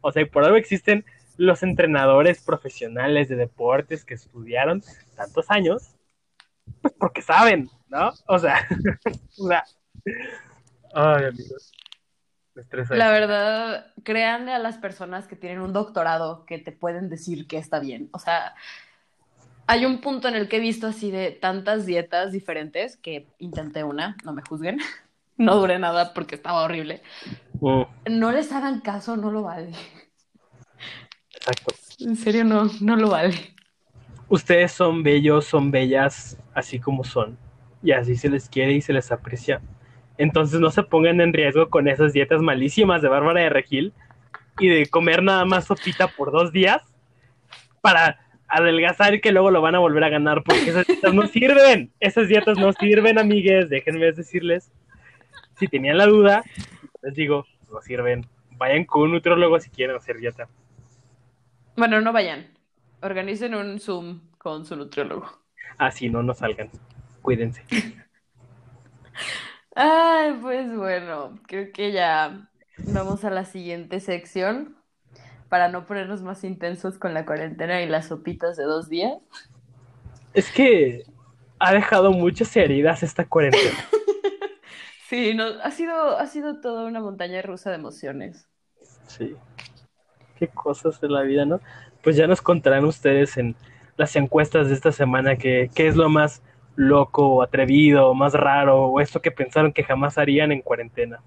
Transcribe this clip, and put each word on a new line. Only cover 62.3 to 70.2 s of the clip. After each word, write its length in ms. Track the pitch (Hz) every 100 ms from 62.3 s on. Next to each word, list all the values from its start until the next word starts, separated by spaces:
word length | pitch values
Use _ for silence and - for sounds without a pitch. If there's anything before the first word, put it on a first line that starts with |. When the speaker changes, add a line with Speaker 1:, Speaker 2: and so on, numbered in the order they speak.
| 143 - _ _ _ _ _
Speaker 2:
Organicen 520 | 196 190 190 202 240
un 260 | 220 202 202
Zoom 420 | 208 180 170 175 _ _
con 280 | 170 156 156
su 120 | 151
nutriólogo. 520 | 143 143 143 - - - _ _ - -
Speaker 1:
Ah, 140 | 131
sí, 180 | - 123
no, 140 | 117
no 100 | 120
salgan. 360 | 120 117 107 107 - _ - - _
Cuídense. 420 | - 117 113 117 - 233 - - _ _ _ _ _ _ _ - _ _ - - - - - - _ -
Speaker 2:
Ay, 640 | 294 320 330 320